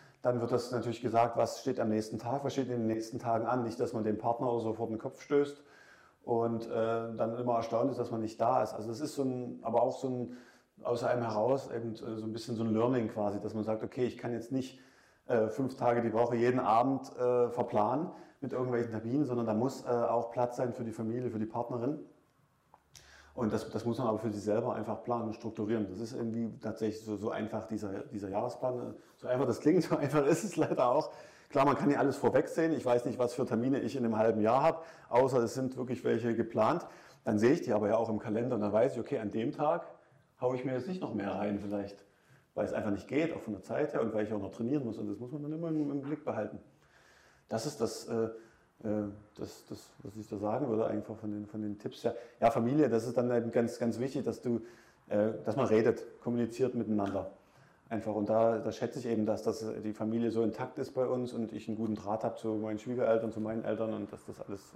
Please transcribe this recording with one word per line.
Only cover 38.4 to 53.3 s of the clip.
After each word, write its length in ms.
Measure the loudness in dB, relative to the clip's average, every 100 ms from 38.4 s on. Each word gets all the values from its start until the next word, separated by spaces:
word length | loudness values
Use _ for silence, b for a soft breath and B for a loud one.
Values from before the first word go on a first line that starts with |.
| 0 0
und 60 |
dann 120 | 2
weiß 200 | 4 4
ich, 60 | 2
okay, 200 | -4 -4
an 120 | -2
dem 200 | -2 -2
Tag 340 | 0 0 0 -4 -16 B B B -4
haue 140 | -2 0
ich 100 | -2
mir 80 |
jetzt 140 | -2 -4
nicht 140 | -6
noch 120 | -4
mehr 180 | -4 -2 -2
rein 240 | -2 -2
vielleicht, 440 | -4 -4 -6 -10 -20 b b b b -4
weil 100 | -2
es 80 |
einfach 180 | -2 -2
nicht 160 | -4 -2
geht, 260 | 0 0 -2
auch 60 |
von 120 | -6
der 80 | -8
Zeit 300 | -4 -2 0
her 80 | 0
und 120 | 0
weil 120 | 0 -2
ich 80 |
auch 80 | -2
noch 100 | -6
trainieren 320 | -4 -2 0
muss. 140 | -2 -6
Und 100 | -6
das 120 | -8
muss 120 | -8
man 120 | -8
dann 100 | -6
immer 160 | -6 -2
im, 200 | -2 -2
im 100 | -4
Blick 240 | -4 -6 -4
behalten. 340 | -4 -4 -8 -16 _ b b b b b b b
Das 180 | -4 -4
ist 140 | -2
das, 260 | -4 -4 -4
äh, 220 | -2 -2 -4 B B B _
äh, 200 | -4 -2 -4 -8 -16 -12
das, 300 | -12 -12 -16
das, 220 | -16 -16 -18
was 160 | -16 -14
ich 120 | -10
da 100 | -4
sagen 300 | -2 -2 0
würde, 180 | 0 0
einfach 280 | -2 -6 -8
von 140 | -8
den, 140 | -8 -8
von 160 | -8
den 160 | -6 -6
Tipps 260 | -10 -4
her. 120 | -4 -4 B B
Ja, 100 | 2
Familie, 400 | 4 2 4 4
das 160 | 4 0
ist 120 | 0
dann 120 |
eben 220 | 2